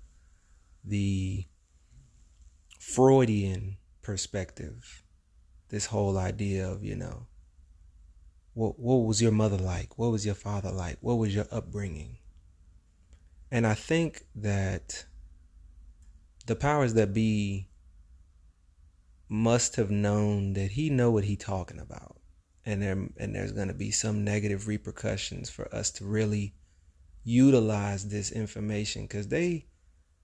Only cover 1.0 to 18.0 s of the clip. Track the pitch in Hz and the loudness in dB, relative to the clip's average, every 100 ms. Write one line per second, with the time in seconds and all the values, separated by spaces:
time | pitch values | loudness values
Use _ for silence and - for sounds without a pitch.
1 | 98 95 95 95 90 _ _ _ _ - | 0 0 0 -4 -8 _ _ _ _ -20
2 | - - - - - _ _ - - - | -20 -20 -20 -20 -20 _ _ -18 -6 6
3 | 131 135 120 104 98 95 98 98 _ - | 8 8 6 2 0 -2 -6 -10 _ -16
4 | - 98 - 101 90 - - 117 - - | -8 -6 -6 -6 -8 -10 -14 -14 -18 -20
5 | _ _ _ _ - - - 104 - 107 | _ _ _ _ -20 -20 -8 -6 -4 0
6 | 101 95 92 98 101 95 92 98 104 98 | 0 0 -2 -2 -2 -2 -2 -6 -8 -8
7 | 90 - 117 - - - - - - - | -8 -10 -16 -20 -20 -20 -20 -20 -20 -20
8 | - - - - _ 113 110 - 117 131 | -20 -20 -20 -20 _ -4 -2 -2 2 4
9 | 113 107 113 107 107 95 92 85 - - | 4 4 4 6 4 2 0 -2 -6 -2
10 | 117 110 104 98 101 101 95 92 87 - | 0 0 -2 -4 -4 -4 -4 -4 -6 -6
11 | 113 120 107 104 - 110 - 104 98 76 | -2 0 2 0 -2 -6 -6 -8 -6 -8
12 | 76 60 - - - - - - _ _ | -12 -16 -20 -20 -20 -20 -20 -20 _ _
13 | _ - - - - 120 113 104 - 165 | _ -20 -20 -20 -4 2 2 2 2 2
14 | 160 - - 117 104 98 95 95 - - | 2 -4 -16 -6 -2 0 0 -2 -6 -14
15 | - - - - - - - - - - | -14 -20 -20 -20 -20 -20 -20 -20 -20 -20
16 | - - - - - 110 143 147 127 110 | -20 -20 -20 -16 -6 -2 2 2 4 4
17 | 104 107 110 107 101 98 98 - - - | 4 4 2 2 0 -4 -8 -18 -20 -20